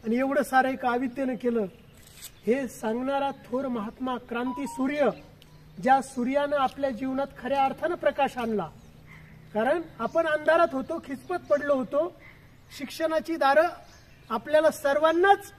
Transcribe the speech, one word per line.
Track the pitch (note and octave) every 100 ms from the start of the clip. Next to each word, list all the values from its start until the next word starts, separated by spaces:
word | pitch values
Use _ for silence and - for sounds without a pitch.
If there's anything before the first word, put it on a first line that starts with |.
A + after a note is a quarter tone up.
आणि | A3 A#3+
एवढं | C4+ C#4+
सारं | B3+ C4 C4
एक | C4
आवित्यानं | B3 A#3+ C4 B3 C4
केलं. | A#3+ A#3+ A#3 F#3+ - - - - - - - G3+
हे | C4 B3+
सांगणारा | - A3 A#3 C4 C#4 C#4
थोर | C4+ - B3 C4+
महात्मा | A#3+ G#3 - C4 A#3+ B3
क्रांती | A#3 B3+ C#4 C#4
सूर्य, | - C4 D4 B3+ - - - - - - -
ज्या | G#3 C4+
सूर्यानं | B3 B3 B3 C#4 C#4+ C#4+
आपल्या | B3+ C#4 C#4
जीवनात | G#3+ C4 C4 C#4 -
खऱ्या | A#3+ C4+
अर्थानं | C4+ C4 D#4
प्रकाश | F4 D4+ C#4+ C4+ B3+
आणला. | A3+ G#3+ D#3+ - - - - - - - -
कारण | G#3 A#3 E4+ D#4+ -
आपण | A3+ D#4+ E4
अंधारात | D4+ D4+ E4 E4
होतो, | C4 - D#4+ -
खिचपत | C4+ - F4+ -
पडलो | D4 C#4+
होतो, | C4+ A#3 C#4+ E4+ - - - - - - -
शिक्षणाची | C#4 - D#4+ D#4+ - E4
दारं | C#4 C#4+ E4+ - - - - - -
आपल्याला | A3 D4 D4+ D#4
सर्वांनाच | - C#4 D4 D#4+ E4 F#4+ G4+ -